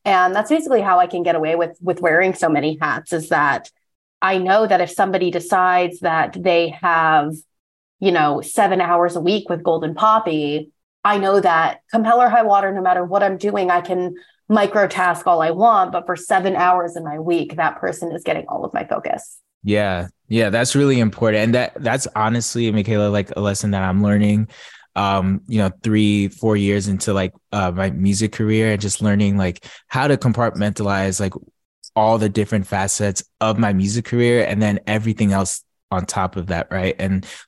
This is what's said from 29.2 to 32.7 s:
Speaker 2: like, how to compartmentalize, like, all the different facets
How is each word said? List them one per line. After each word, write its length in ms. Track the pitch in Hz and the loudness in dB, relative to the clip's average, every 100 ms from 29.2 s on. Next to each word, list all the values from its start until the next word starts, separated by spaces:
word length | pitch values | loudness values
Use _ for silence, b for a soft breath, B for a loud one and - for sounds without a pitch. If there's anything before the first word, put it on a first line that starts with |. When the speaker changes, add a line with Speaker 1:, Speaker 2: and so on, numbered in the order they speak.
| 104 101 | 2 2
Speaker 2:
like, 280 | 92 87 B B B | 0 -4 B B B
how 180 | 131 143 | -2 0
to 100 | 139 | 2
compartmentalize, 1040 | 127 113 117 87 104 98 101 98 98 92 | 0 0 0 0 -4 -2 -2 0 -2 -2
like, 140 | 98 - - _ _ _ - - | -4 -6 -16 _ _ _ -8 0
all 220 | 107 113 | 2 2
the 100 | 107 | 0
different 380 | 104 101 107 | 0 -2 -2
facets 560 | 95 | -2